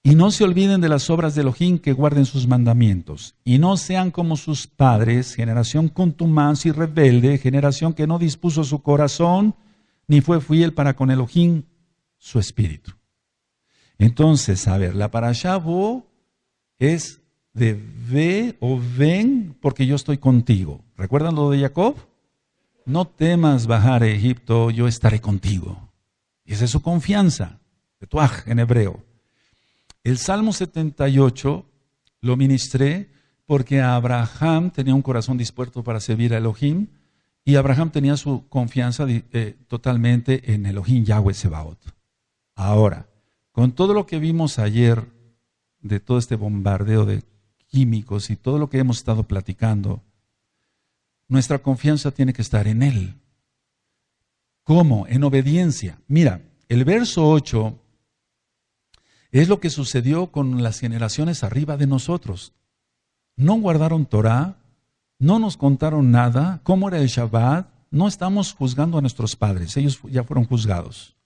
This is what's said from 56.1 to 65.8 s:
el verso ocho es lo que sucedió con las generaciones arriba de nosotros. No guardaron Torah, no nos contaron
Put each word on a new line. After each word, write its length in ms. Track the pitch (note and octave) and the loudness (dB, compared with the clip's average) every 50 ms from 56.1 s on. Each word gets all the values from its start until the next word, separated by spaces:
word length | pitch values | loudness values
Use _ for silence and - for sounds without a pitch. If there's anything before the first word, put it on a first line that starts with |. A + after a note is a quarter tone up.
| C#3+ E3 E3+ B2 G2 E2 - _ _ _ _ _ | 2 4 4 2 2 -2 -12 _ _ _ _ _
el 160 | A#2+ B2 C3 | 0 0 2
verso 440 | C#3+ G3 A3+ B3 - - F3 D#3 D3+ | 2 2 0 0 -2 0 2 4 4
ocho 500 | D#3 C#3+ C3+ - - A2+ A2 A2 A2+ - _ _ _ _ _ _ _ _ _ _ _ _ _ _ _ _ _ _ _ _ _ _ _ _ _ _ _ _ _ _ | 4 2 2 -2 -4 -4 -4 -4 -8 -12 _ _ _ _ _ _ _ _ _ _ _ _ _ _ _ _ _ _ _ _ _ _ _ _ _ _ _ _ _ _
es 180 | - C3 E3 F3 | 2 2 4 4
lo 100 | G#3 G3 | 2 0
que 100 | - E3 | 0 -6
sucedió 640 | - D3 C3+ - - B2+ A#2 C3 D3+ E3 F3+ F3 | -4 -4 -8 -4 -4 -2 0 0 0 0 -2 -4
con 320 | - D3 C#3 C3 B2+ B2 A#2+ | -4 -4 -4 -2 -2 -2 -2
las 160 | A2+ A2 - | -4 -4 -6
generaciones 640 | - A#2 A2+ A#2 A#2 G#2+ - - D3+ E3+ E3 - - | -8 -6 -4 -4 -6 -4 -4 -4 -2 -4 -2 -4 -6
arriba 320 | G2+ A2 C#3 D3+ D3 D3 | -4 -2 -4 -4 -4 -2
de 120 | C#3 C#3+ | 0 0
nosotros. 680 | C3+ C#3 B2+ - - F3 F3 - G#2+ F#2 F2+ - - _ _ _ _ _ _ _ _ _ _ _ _ _ _ _ _ _ | 0 0 0 -2 -4 -6 -6 -6 -10 -12 -12 -14 -20 _ _ _ _ _ _ _ _ _ _ _ _ _ _ _ _ _
No 200 | - C3+ E3 G#3+ | 0 2 2 2
guardaron 500 | A3+ G#3 F#3 D#3+ D3+ D#3 D#3+ E3 D#3+ C#3 | 2 0 0 0 0 0 0 0 -2 -2
Torah, 540 | - - G#2+ G#2+ A2+ A2+ B2+ D#3 F#3+ F#3+ _ _ _ _ _ _ _ _ _ _ _ _ _ | 0 0 0 2 2 0 0 -2 -4 -8 _ _ _ _ _ _ _ _ _ _ _ _ _
no 200 | C3 D#3 G3+ A3+ | 2 2 2 2
nos 180 | A3 G3+ D3 | 0 -2 -4
contaron 540 | - C#3 C#3 C#3 B2+ | 0 0 0 2 2